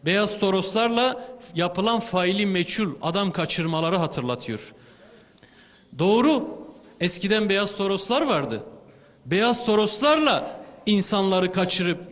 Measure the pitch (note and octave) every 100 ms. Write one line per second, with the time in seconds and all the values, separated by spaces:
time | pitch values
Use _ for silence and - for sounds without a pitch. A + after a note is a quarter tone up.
0 | D3 G3 G#3 - G3+ F#3+ F#3 A3 A#3 A#3
1 | B3+ B3+ - - - E3 F3 - G#3 A#3
2 | A3+ F3+ F3+ G3 G3+ F#3 E3+ - G#3 C3
3 | D#3+ F3+ G3 F3+ D#3+ - E3 D#3+ E3 F#3
4 | D#3+ - B2 A#2+ - A2 - - - -
5 | - - - _ - - - - _ B2+
6 | F3+ A3 C#4 C#4+ - - - - - -
7 | F3 - G3 G#3+ G#3+ G3 G3+ - G3 G3
8 | - B3+ D#4 E3+ C3 A2 - - - -
9 | - _ B2 F3 A#3 A#3+ A3+ G#3+ G#3 -
10 | C#4+ D#4 D4+ D#3+ - - - - - G#3
11 | F#3 G#3 F#3+ F#3 F3+ F3+ F3+ - F3 F3
12 | -